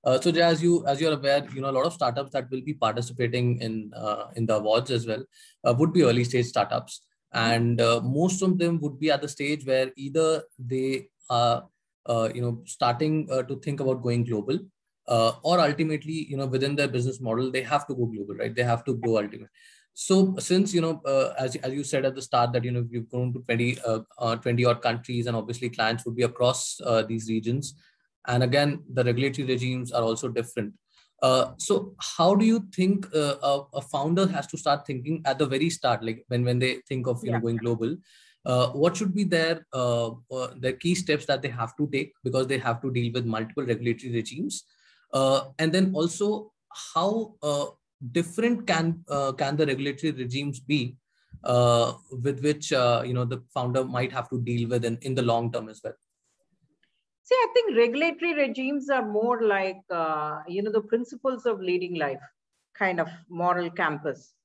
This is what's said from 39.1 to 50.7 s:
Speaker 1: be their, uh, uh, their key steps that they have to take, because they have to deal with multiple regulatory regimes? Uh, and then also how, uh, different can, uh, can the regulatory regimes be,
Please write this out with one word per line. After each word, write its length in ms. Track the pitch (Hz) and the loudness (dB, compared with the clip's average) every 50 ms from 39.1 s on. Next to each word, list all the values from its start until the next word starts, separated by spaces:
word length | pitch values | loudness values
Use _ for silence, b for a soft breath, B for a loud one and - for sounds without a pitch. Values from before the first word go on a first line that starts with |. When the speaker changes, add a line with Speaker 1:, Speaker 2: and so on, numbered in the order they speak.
| 175 | 0
Speaker 1:
be 100 | 208 202 | 0 0
their, 420 | - 175 165 160 165 165 160 - _ - | 2 2 2 2 0 -2 -4 -6 _ -4
uh, 380 | 131 123 123 117 117 117 113 117 - - _ | -2 0 0 2 0 0 -4 -6 -12 -14 _
uh, 240 | 131 131 127 127 - | -8 -8 -8 -8 -8
their 160 | 131 120 131 | -4 -4 -4
key 220 | 131 131 - 170 180 | -4 0 0 0 0
steps 320 | 180 180 - 151 147 - | 0 0 -2 -2 -2 0
that 160 | - 139 131 | -2 -2 -2
they 100 | 131 135 117 120 | -2 -6 -4 -6
have 160 | 117 117 - | -6 -6 -2
to 100 | - 147 123 | -4 -4 -2
take, 220 | 127 135 - - _ _ - | 0 -4 -4 -4 _ _ -6
because 220 | 127 120 131 131 | -2 0 0 0
they 100 | 127 135 | 0 -2
have 240 | 123 - 120 120 120 | -2 0 -2 -2 -2
to 100 | - 131 | -4 -2
deal 220 | 120 120 120 117 | -2 0 -2 0
with 140 | 113 127 117 | -2 -2 -2
multiple 400 | 117 110 110 113 110 - 151 135 | -2 -2 -2 -4 -4 -6 -6 -2
regulatory 480 | 120 113 107 120 120 113 - - 123 120 | -2 -2 0 0 -2 -2 -2 -6 -4 -4
regimes? 500 | 117 110 - 123 147 233 294 - - b b b b b b b b b b | -4 -4 -4 -8 -8 -8 -6 -8 -10 b b b b b b b b b b
Uh, 360 | - 135 135 135 135 135 135 - - - | 0 2 4 4 4 2 0 -4 -4 -2
and 120 | 160 160 | 0 2
then 220 | 170 190 190 190 185 | 4 2 2 2 2
also 560 | 151 160 170 - - 208 208 214 208 214 - _ _ _ _ - - - - - | 0 0 -2 0 -2 -2 -2 -2 -4 -6 -14 _ _ _ _ -18 -16 -16 -4 -2
how, 400 | 165 175 202 214 226 220 214 - _ | 0 0 0 0 -2 -4 -6 -10 _
uh, 240 | - 151 143 143 143 - - _ _ _ _ _ 139 120 | -4 -2 -2 -2 -4 -6 -8 _ _ _ _ _ -14 -4
different 560 | 123 170 170 170 - - 226 240 240 233 - | -2 -2 -2 -2 -2 0 2 2 0 0 0
can, 380 | - 170 165 165 165 165 170 - - | 0 0 2 2 0 -2 -4 -6 -4
uh, 220 | 143 139 139 135 | -2 -2 -2 -2
can 240 | 131 143 147 139 147 | -2 -2 -2 0 2
the 100 | 151 156 | 2 2
regulatory 460 | 143 131 120 139 143 139 139 160 156 | 2 0 -2 -2 -4 -4 -2 -4 -4
regimes 480 | 139 127 127 123 123 139 143 143 131 - | -4 -4 -6 -6 -6 -4 -4 -6 -6 -8
be, 380 | - - | -4 -2